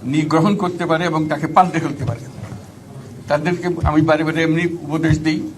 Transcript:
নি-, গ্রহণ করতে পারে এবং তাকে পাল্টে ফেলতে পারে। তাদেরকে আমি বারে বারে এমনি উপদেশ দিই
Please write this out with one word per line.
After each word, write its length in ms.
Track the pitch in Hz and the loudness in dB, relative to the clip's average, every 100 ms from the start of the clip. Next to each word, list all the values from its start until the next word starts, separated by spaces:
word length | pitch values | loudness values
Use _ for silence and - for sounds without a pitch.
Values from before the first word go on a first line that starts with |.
নি-, 240 | 117 147 147 | 0 0 2
গ্রহণ 280 | 160 165 208 | 4 4 2
করতে 300 | 180 175 175 | -2 -2 0
পারে 180 | 160 | 0
এবং 240 | 175 156 156 | 2 0 -2
তাকে 180 | 147 156 | -2 0
পাল্টে 340 | 170 180 160 | 4 4 2
ফেলতে 240 | 151 127 | -4 -4
পারে। 160 | - - - - - - - - - - - - - | -6 -6 -10 -14 -14 -14 -16 -20 -18 -16 -16 -16 -2
তাদেরকে 420 | 147 165 175 180 165 | 0 2 0 -2 0
আমি 180 | 156 151 | 2 4
বারে 240 | 160 151 | 4 4
বারে 180 | 156 160 | 2 0
এমনি 240 | 165 160 175 | 2 2 0
উপদেশ 520 | 165 143 156 160 156 | -4 -4 0 2 2
দিই 320 | 156 151 - | 2 -2 -4